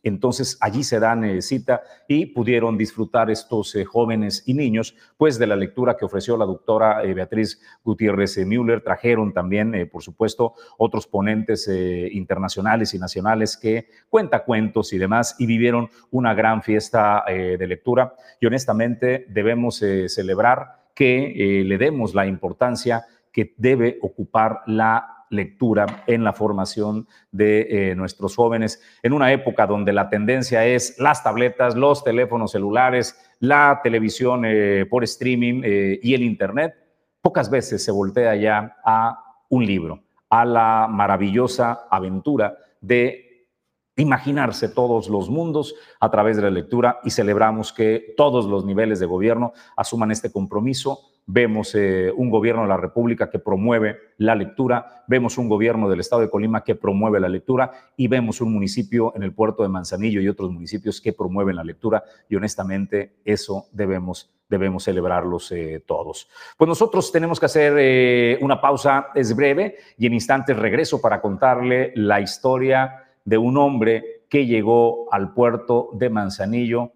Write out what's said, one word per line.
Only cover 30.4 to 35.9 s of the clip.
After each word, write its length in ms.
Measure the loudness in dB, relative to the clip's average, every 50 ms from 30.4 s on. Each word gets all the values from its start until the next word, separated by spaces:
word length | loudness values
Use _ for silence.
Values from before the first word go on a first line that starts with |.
| 0 0 2 2 4
es 340 | 4 2 2 0 -4 -6 0
las 240 | 2 2 2 2
tabletas, 520 | -2 -2 0 2 0 0 2 0 0 0 2
los 280 | 2 4 4 2 2
teléfonos 500 | 0 0 2 2 0 0 -2 -4 -4 -2
celulares, 600 | -2 -2 -2 0 2 2 2 4 2 0 -2 -2 -8 _ _ _ _ _
la 420 | 0 2 4 6 6 6 4 2
televisión, 640 | 0 0 0 2 0 -2 -2 0 0 0 0 0 0
eh, 400 | 0 2 2 2 2 2 0 0 0
por 160 | 0 -2 -2
streaming, 560 | -2 -6 -4 -2 -2 0 0 0 0 -2 -2 -2
eh, 360 | 0 0 2 2 0